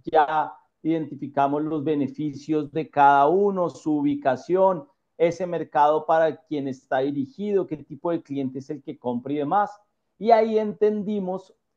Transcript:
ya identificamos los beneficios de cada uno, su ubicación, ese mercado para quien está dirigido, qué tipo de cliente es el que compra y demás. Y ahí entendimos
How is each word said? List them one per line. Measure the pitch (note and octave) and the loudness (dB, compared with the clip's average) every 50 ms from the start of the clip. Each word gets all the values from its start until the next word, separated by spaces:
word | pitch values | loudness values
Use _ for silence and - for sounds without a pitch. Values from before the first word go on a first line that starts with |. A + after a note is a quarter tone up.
| - | -8
ya | E3 - D#3 D3+ D3 D#3 D#3 D3 - - - _ _ _ _ - | 0 2 2 2 2 2 -2 -2 -4 -6 -18 _ _ _ _ -4
identificamos | D#3 D#3+ D#3+ D#3 - D3 C#3 D#3 C#3+ - C#3+ C#3 C#3 C#3+ D3 D3+ | -2 -2 -2 -4 -6 -10 -12 -12 -6 -2 0 0 0 0 -2 -4
los | D#3 D#3+ D3+ C3+ | -4 -4 -4 -2
beneficios | D#3+ D#3 D3 C3+ B2+ - - D3+ D3+ C#3 - - - D#3 D3+ D3+ C3+ | -2 -2 -2 -2 -4 -4 -6 -6 -6 -8 -8 -6 -4 -4 -4 -4 -4
de | - D#3+ D3+ - | -6 -8 -6 -4
cada | - D3 C#3+ C#3 C#3+ C#3 C#3 | 2 4 6 6 8 6 6
uno, | D3 E3+ F#3+ G3+ G3+ G3 F#3 F3 D#3+ | 4 4 4 2 2 0 0 -2 -4
su | C3+ - - D#3 D3+ | -4 -6 -4 -2 -2
ubicación, | D3 C#3+ D3 C#3+ C#3+ - C#3 B2+ B2+ - - F3 F#3 F#3+ F#3+ F#3 D#3+ - _ _ _ _ _ _ | 0 0 0 -2 0 0 -2 -2 -2 -4 -2 0 2 4 2 2 0 -6 _ _ _ _ _ _
ese | - E3 E3+ E3 - F#3+ | 0 0 0 0 -2 -6
mercado | F3 E3+ E3 D#3 - - D#3 D3 D3+ D#3 D#3 D3+ | -6 -4 -6 -6 -2 2 4 4 4 4 2 2
para | - D#3+ D#3+ E3 D#3+ D3 - _ | 2 2 4 4 2 0 -4 _
quien | - D3+ C#3+ C#3 | -8 -6 -6 -4
está | C3+ B2+ C3 _ - C#3+ C3 | -6 -8 -8 _ -4 -2 0
dirigido, | C3+ C#3+ C#3+ C#3+ C3 - - - G3+ G#3 G3+ F#3+ F3+ | 0 -2 -2 -4 -6 -6 -6 -8 -4 0 0 0 0
qué | - D#3 | -2 -6
tipo | D3 C#3 - D#3 C#3+ - F3 | -12 -12 -16 -14 -8 -4 -4
de | E3+ E3 | -4 -4
cliente | - - C#3 C#3 C#3 B2+ C3 C#3 | -6 -6 -6 -4 -4 -6 -6 -8
es | C3+ - | -10 -10
el | D#3 C#3+ - | -12 -12 -12
que | - C#3 - | -14 -14 -8
compra | - C3 A#2+ A#2+ B2 C#3 C#3+ | -6 -6 -6 -4 -6 -6 -4
y | |
demás. | D3+ C#3+ C#3+ F3+ G3+ G#3 G3 - - _ _ _ _ _ _ _ - | -4 -2 0 0 0 0 -2 -6 -16 _ _ _ _ _ _ _ -4
Y | F#3+ A3+ | 2 4
ahí | A3+ A3 A3 A3+ A3 G#3+ | 4 4 4 2 0 0
entendimos | A3 G#3 G#3 - G#3+ G#3+ G#3+ G#3+ G3 G3+ G#3+ G3+ F#3 F3+ F#3 F#3 - _ _ _ _ _ _ | -2 -2 -2 0 0 0 0 0 -4 -4 -4 -4 -4 -4 -6 -8 -10 _ _ _ _ _ _